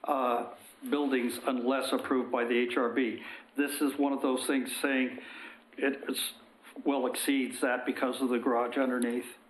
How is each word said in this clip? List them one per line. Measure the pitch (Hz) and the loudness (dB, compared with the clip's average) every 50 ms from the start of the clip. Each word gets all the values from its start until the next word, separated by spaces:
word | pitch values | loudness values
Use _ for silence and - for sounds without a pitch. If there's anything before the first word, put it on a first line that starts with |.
| - | 0
uh, | - 147 135 127 123 120 117 123 - - - - - - - - 123 | 0 0 2 2 2 2 0 -2 -4 -10 -16 -20 -20 -20 -12 -4 -2
buildings | 127 147 147 139 131 127 120 123 113 - - - | 0 2 2 2 2 2 2 0 -2 -2 -2 -2
unless | 131 123 117 123 135 135 123 - 151 | 0 0 2 2 2 2 2 0 -2
approved | 127 - - 139 127 120 120 | -2 0 2 0 0 0 0
by | - 123 120 | 0 0 0
the | 120 123 | 2 2
H | 120 123 120 - | 2 2 2 2
R | 151 123 117 | 0 0 2
B. | 117 143 131 113 104 - - - - - - - - - | 2 0 0 0 -2 -6 -10 -12 -14 -16 -18 -12 -2 -2
This | 143 143 - - | -2 -2 0 0
is | 151 139 135 - | 0 0 2 2
one | 139 139 | 0 0
of | 139 131 | 2 0
those | - 139 127 127 - | 0 0 0 0 0
things | - 147 135 120 - - - | 0 0 0 0 -2 -4 -2
saying | - 143 135 131 127 123 - - - - - - - - - - - - - - | 0 0 2 2 2 0 -2 -8 -14 -14 -16 -14 -16 -16 -18 -20 -20 -20 -6 0
it, | - 139 135 - - - | 0 0 0 -2 -4 -4
it's, | - - - - - - - - - - - - - - - | -4 -2 -4 -6 -6 -12 -20 -20 -20 -20 -20 -18 -16 -4 0
well | 147 139 135 123 123 | 0 2 2 2 0
exceeds | 127 - - - 143 135 131 120 110 - | 0 0 0 2 2 2 2 0 -2 0
that | - 131 123 123 - | 0 0 0 0 0
because | - 127 - - 127 127 - | -2 -2 0 0 0 0 0
of | 135 127 | 0 2
the | 123 120 | 2 2
garage | 117 135 123 117 123 120 - 143 | 2 2 2 2 2 2 2 0
underneath. | 135 127 123 123 120 120 120 123 120 - - - - | 2 2 2 2 0 0 0 -2 -4 -6 -14 -18 -20